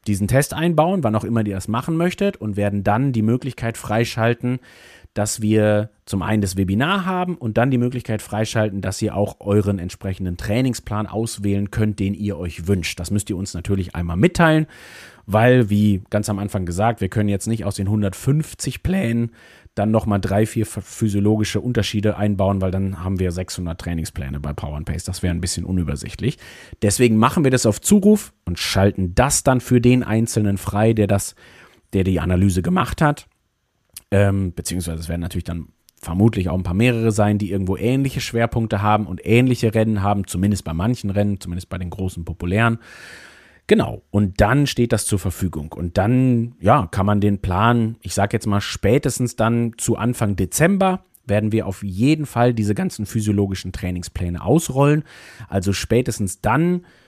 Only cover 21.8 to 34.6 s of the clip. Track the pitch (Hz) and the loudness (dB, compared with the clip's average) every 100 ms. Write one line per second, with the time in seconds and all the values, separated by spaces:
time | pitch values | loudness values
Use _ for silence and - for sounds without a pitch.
21.8 | 98 107 107 - 104 98 98 98 95 95 | -2 0 0 0 0 2 2 2 0 -2
22.8 | 98 95 92 95 92 87 90 - 87 82 | -4 -4 -4 -2 -2 -2 -8 -6 -6 -6
23.8 | 85 82 80 - 67 71 76 73 73 73 | -6 -6 -6 -8 -8 -6 -6 -6 -6 -8
24.8 | - - - 92 92 87 90 - 87 92 | -6 -6 -6 -4 -2 -2 -4 -6 -4 -2
25.8 | 78 73 - - 120 - - - - - | -2 -4 -8 -4 -4 -4 -12 -20 -18 -2
26.8 | 104 - 123 110 123 - 135 127 113 104 | 0 4 4 6 4 4 2 4 2 0
27.8 | - 208 202 214 - _ - 85 - 95 | 4 4 6 4 0 _ -8 -6 -2 4
28.8 | 101 - 90 95 131 - - 127 - 123 | 4 2 -2 2 2 2 2 2 2 4
29.8 | 123 127 - 110 113 113 104 98 - 101 | 6 4 2 0 0 0 0 -2 -2 2
30.8 | 110 110 101 101 - - - - - _ | 2 4 2 2 -2 -14 -20 -20 -20 _
31.8 | _ 98 95 90 87 90 98 90 87 - | _ 0 2 2 2 4 4 2 0 0
32.8 | 131 - 151 - - _ _ _ _ _ | 0 0 0 0 -8 _ _ _ _ _
33.8 | _ - - 98 101 98 95 87 | _ -18 -2 2 4 2 -2 -4